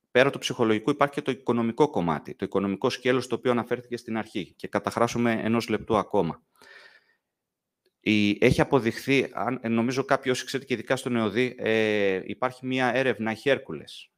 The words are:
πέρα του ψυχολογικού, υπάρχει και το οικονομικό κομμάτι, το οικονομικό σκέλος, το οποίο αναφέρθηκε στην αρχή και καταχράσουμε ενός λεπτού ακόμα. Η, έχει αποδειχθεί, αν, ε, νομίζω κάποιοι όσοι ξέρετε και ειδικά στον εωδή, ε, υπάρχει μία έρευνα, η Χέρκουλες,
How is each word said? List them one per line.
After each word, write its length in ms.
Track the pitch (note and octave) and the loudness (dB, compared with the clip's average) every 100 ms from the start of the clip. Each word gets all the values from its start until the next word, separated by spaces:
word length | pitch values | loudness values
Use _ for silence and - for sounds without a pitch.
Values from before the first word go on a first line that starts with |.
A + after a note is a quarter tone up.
| _ | _
πέρα 180 | B2 C3+ | 4 4
του 100 | C3 | 2
ψυχολογικού, 500 | - B2+ A2 G#2+ B2+ | -4 2 2 2 2
υπάρχει 240 | C#3 C#3+ | 0 0
και 80 | - | -2
το 100 | C#3 | -4
οικονομικό 580 | B2+ - A#2 A#2 A2 D3 | -2 0 0 0 2 2
κομμάτι, 460 | G2 E2+ D2 - - | 2 -2 -2 -6 -8
το 100 | F#2+ | -4
οικονομικό 440 | G2 G2 F#2+ A#2+ | -2 -2 0 -2
σκέλος, 380 | - B2+ B2+ B2 | 0 0 0 0
το 80 | A2+ | -2
οποίο 160 | B2+ | 0
αναφέρθηκε 460 | A#2+ A2 B2 - A#2+ | 0 -2 -6 -6 -10
στην 200 | - A2 | -6 -8
αρχή 360 | G#2+ G#2+ E2+ - | -6 -8 -10 -12
και 120 | - | -4
καταχράσουμε 760 | G#2 G2 - A#2 A#2 A#2+ A2+ | -4 -2 0 0 2 0 0
ενός 240 | A2 A2+ A2+ | 0 0 0
λεπτού 300 | G#2+ - G#2+ | -2 0 0
ακόμα. 440 | - G#2 E2 - _ _ - - - - _ _ _ _ _ _ _ _ _ _ | 2 0 0 -4 _ _ -20 -20 -20 -20 _ _ _ _ _ _ _ _ _ _
Η, 380 | G#2 G#2+ G#2 - B2+ | 2 4 4 4 4
έχει 160 | C3+ | 4
αποδειχθεί, 680 | D3+ C#3 A2+ - - C3+ F2 | 4 2 2 -2 0 0 0
αν, 260 | - A2 B2+ | -4 -4 -4
ε, 60 | A2+ | -2
νομίζω 360 | A2+ A#2+ C3 | 0 0 -2
κάποιοι 280 | C3+ C3+ B2+ B2+ | 0 0 0 -4
όσοι 100 | - | -4
ξέρετε 220 | C3+ - | -8 -4
και 60 | |
ειδικά 220 | A2 - C3 | -4 -2 -4
στον 200 | B2+ A#2+ | -2 0
εωδή, 400 | G#2+ G#2 B2+ - | 0 0 -2 -2
ε, 640 | A2 A2 A2 G#2 G2 F#2+ - | 0 2 2 2 0 0 -6
υπάρχει 400 | G#2 B2+ - C3 | -6 -6 -4 -4
μία 300 | C3 B2 B2 | 0 0 2
έρευνα, 360 | C3 A2+ A2 | 0 0 -4
η 40 | G#2+ | -2
Χέρκουλες, 760 | C#3+ C3 - D2 - - - | 0 0 -2 -12 -14 -20 -20